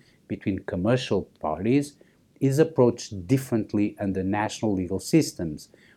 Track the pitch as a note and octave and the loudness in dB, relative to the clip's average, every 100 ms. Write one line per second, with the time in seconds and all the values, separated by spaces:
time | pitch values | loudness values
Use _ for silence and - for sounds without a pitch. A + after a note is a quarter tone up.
0 | _ _ - G2+ G#2+ F#2+ - F#2+ G2+ B2+ | _ _ -12 -6 -4 -4 -4 -2 2 0
1 | - G2+ - _ D#2 D#2 G#2 C#3 C#3+ - | 2 -2 -2 _ -6 -2 2 2 0 -8
2 | _ _ _ _ C3+ C3+ D#3+ - A#2+ A#2+ | _ _ _ _ 0 2 2 4 4 2
3 | - G2 F2 C3+ C3 A2+ G2+ G#2 G#2 - | -6 -10 0 0 0 -4 -2 0 0 -2
4 | G2+ F#2+ F#2 G#2 G#2+ - A2 F#2+ F2+ F#2+ | -4 -2 -2 -2 -2 -2 -2 0 -2 -4
5 | - E3 C#3+ - E2+ C#2+ - _ _ | 0 2 2 -2 -8 -8 -14 _ _